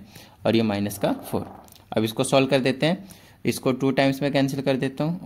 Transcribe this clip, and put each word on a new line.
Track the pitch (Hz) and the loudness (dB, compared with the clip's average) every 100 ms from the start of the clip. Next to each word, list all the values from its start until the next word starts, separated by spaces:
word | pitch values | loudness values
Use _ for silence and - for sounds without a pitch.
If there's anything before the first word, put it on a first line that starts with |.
| - - - - 107 | -12 -20 -20 -4 2
और | 113 | 2
ये | |
माइनस | 113 101 101 - | 2 0 -2 -2
का | 160 | -2
फ़ोर। | 262 - 104 - - - - - 110 | -2 -4 -6 -6 -14 -20 -20 -6 -2
अब | |
इसको | 110 110 | -2 -2
सॉल्व | 127 139 135 | 2 4 4
कर | 139 | 2
देते | 131 131 151 | 2 0 0
हैं, | 185 - - - - | 0 -6 -20 -20 -8
इसको | - - 135 | -4 -2 0
टू | 127 135 | 0 0
टाइम्स | 135 135 131 | 2 2 2
में | 143 | 0
कैंसिल | 139 135 139 | 2 0 0
कर | 135 131 | 0 0
देता | 131 135 | -2 -2
हूँ | 151 175 | -4 -4